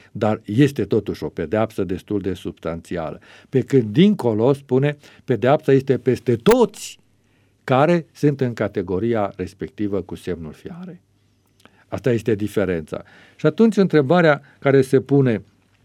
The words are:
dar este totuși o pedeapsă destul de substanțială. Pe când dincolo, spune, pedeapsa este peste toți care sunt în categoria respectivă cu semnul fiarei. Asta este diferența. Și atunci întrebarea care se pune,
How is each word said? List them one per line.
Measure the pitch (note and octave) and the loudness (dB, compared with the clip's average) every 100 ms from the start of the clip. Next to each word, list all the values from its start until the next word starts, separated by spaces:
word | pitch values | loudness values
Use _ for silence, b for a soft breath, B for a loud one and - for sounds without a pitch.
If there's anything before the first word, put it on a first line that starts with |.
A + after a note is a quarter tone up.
| b | b
dar | - G#2+ G#2+ - | -4 -2 -2 -4
este | G#2+ C#3+ C#3+ F#2+ | 2 2 0 -2
totuși | A2+ G2 E2+ | -2 -2 -6
o | D2+ | -8
pedeapsă | - D#2+ G#2+ A2 - | -8 -4 -2 -2 -4
destul | F#2 F2+ - G#2 | -6 -6 -6 -6
de | F#2+ | -6
substanțială. | F2+ F#2 - E2+ E2 - F2+ D#2 - b b b | -8 -10 -10 -10 -10 -10 -8 -8 -12 b b b
Pe | C3 | -4
când | - C3+ | 0 0
dincolo, | A2 G#2+ G3 G#3 A#2+ G#2+ A#2+ | 2 2 4 2 -2 0 0
spune, | C#3 - B2+ C#3+ D3 b b | 0 -2 0 0 -4 b b
pedeapsa | - A#2+ A#2+ D3+ - | -6 -2 2 0 2
este | C3+ C3+ B2 | 0 2 -2
peste | C3 A#2+ - A#2+ | 0 -2 -2 0
toți | - B3+ A3+ - - - _ _ _ _ _ _ | 2 4 2 -4 -18 -20 _ _ _ _ _ _
care | - C3 D#3 F3 - | -2 2 2 2 -2
sunt | - C#3+ C3+ | -2 -2 0
în | B2+ | -4
categoria | A2+ G#2+ - F#2 F#2 A#2 A2+ G2 - | -2 -4 -4 -4 -4 -2 -2 -4 -6
respectivă | F2+ - E2+ - G#2 G2 | -10 -10 -14 -8 -6 -4
cu | F2+ E2+ | -6 -10
semnul | - E2+ D#2 | -10 -10 -12
fiarei. | - - - F#3 D#3+ _ _ _ _ _ _ b b b | -16 -18 -16 -16 -20 _ _ _ _ _ _ b b b
Asta | F2+ B2+ | -6 -2
este | A#2 A2+ G#2 | -2 -2 -4
diferența. | G#2 - F#2+ F2 D#2 - b b b b | -2 -2 -2 -2 -6 -12 b b b b
Și | D#3 | -2
atunci | D3+ A3+ G3+ | 2 2 4
întrebarea | F#3 D#3 C3+ F3 E3 C#3 b b | 2 2 4 4 4 2 b b
care | C#3+ C3+ | 2 4
se | C3 C3 | 4 2
pune, | C3 C#3 C3 G#2 - _ _ _ | 4 2 4 0 -4 _ _ _